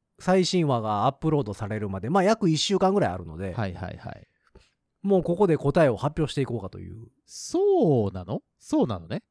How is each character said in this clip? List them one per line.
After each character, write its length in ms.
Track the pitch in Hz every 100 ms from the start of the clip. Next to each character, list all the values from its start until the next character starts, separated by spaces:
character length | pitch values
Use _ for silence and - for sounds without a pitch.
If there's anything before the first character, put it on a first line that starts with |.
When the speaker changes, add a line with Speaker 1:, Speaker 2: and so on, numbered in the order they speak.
| _ _
Speaker 1:
最 260 | - 190 175
新 200 | 180 151
話 120 | 120
が 240 | 107 104
ア 80 | 120
ッ 40 | 139
プ 140 | 160
ロ 100 | 156
ー 40 |
ド 80 | 107
さ 160 | 98 101
れ 100 | 107
る 120 | 101
ま 100 | 95
で、 80 | 107
ま 120 | 190
あ、 20 |
約 260 | 185 226 190
一 80 | 156
週 220 | - 190
間 160 | 190
ぐ 60 | 202
ら 100 | 117
い 20 |
あ 60 | 90
る 80 | 87
の 100 | 80
で、 160 | 95
Speaker 2:
は 140 | 90 98
い 80 |
は 160 | 87 90
い 80 | -
は 140 | -
い。 140 | - - _ _ - _ _ _ _
Speaker 1:
も 160 | 196 190
う 40 |
こ 140 | 165 170
こ 100 | 202
で 120 | 151
答 260 | 143 175
え 60 | 147
を 60 | 107
発 220 | 143 170
表 120 | 151
し 20 |
て 60 | -
い 60 | 131
こ 100 | 120
う 40 |
か 80 | 95
と 100 | 95
い 100 | 90
う。 180 | 110 110 _ _
Speaker 2:
そ 840 | - - 339 403 381 196 131 101
う 40 |
な 120 | 92
の？ 160 | 87 139 - _
そ 260 | - 302
う 20 | 165
な 100 | 95
の 80 | 85
ね。 160 | 156 -